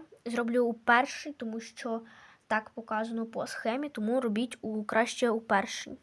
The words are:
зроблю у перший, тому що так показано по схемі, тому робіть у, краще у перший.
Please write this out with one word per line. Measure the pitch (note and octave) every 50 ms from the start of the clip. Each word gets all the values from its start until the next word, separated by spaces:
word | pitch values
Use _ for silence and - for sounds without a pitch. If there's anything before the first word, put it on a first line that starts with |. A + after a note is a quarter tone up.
| D#4+ - - - -
зроблю | B3 A#3 A#3+ A#3+ A3+ A#3 B3 A#3+
у | A#3 A3+
перший, | A3+ - - A#3 A#3+ C4+ C#4 - - - D#4
тому | C#4+ - A#3+ A3+ A3 A3+
що | A3+ - - - - A#3+ A3+ A3+ A3+ A3+ - - - - - _ _
так | - A3 G#3+ A3 -
показано | - B3 A#3 - A3+ G#3+ A3+ A#3 A#3 A3+ A3+
по | A3+ A3+ G3 -
схемі, | A#3+ - - - A3+ A3+ C4+ D4 C#4+
тому | - A3+ G#3 A3 A#3+ C4
робіть | B3 A3+ G3+ A3 B3 A#3+ - -
у, | - A3 G#3+ G#3+ G#3
краще | - - A3 A#3+ A#3 - - B3+ A#3
у | A3 A3+
перший. | A3+ - G#3+ G3 G3+ - - - - - - -